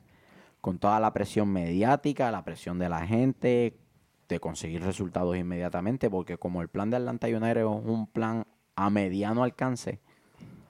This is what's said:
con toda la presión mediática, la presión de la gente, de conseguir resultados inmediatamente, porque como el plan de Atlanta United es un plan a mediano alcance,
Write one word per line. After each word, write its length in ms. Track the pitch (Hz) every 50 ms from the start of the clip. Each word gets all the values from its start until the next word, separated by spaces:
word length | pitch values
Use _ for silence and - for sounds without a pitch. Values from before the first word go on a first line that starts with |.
| _ _ _ _ _ _ - - - - _ _
con 160 | - - 92 87
toda 220 | - 101 107 110
la 120 | 110 107 -
presión 380 | 98 101 - - 107 104 101
mediática, 760 | 98 92 85 85 87 92 107 123 143 143 - 147 135 - 135 117
la 120 | 110 92 80
presión 340 | - 82 - - 85 87 90
de 120 | 90 87
la 160 | 85 80 85 95
gente, 680 | 113 117 127 135 123 - - 123 123 120 120 113 - - _ _ _ _ _ _ _ _ _ -
de 100 | 87 85
conseguir 440 | - 82 80 - - 82 82 85 87
resultados 520 | 95 90 - 98 90 - 92 90 87 90
inmediatamente, 760 | 92 87 90 90 87 87 87 85 87 90 107 127 131 - 113
porque 280 | 95 92 85 - 90 -
como 240 | - 90 90 87
el 60 | 82 82
plan 200 | - 92 101 110
de 60 | 120 123
Atlanta 300 | 123 123 120 113 - 117
United 300 | 117 110 113 117 117 117
es 40 | 110
un 400 | 107 107 107 110 113 113 113 110 -
plan 380 | - 113 113 110 113 113 107 _ _ _ _ _ -
a 140 | - 98 101
mediano 540 | 104 104 98 92 90 98 101 104 113 120 127
alcance, 560 | 123 - - 131 131 123 117 - - 101 - _ _ _ _ _ _ _ - - - - - -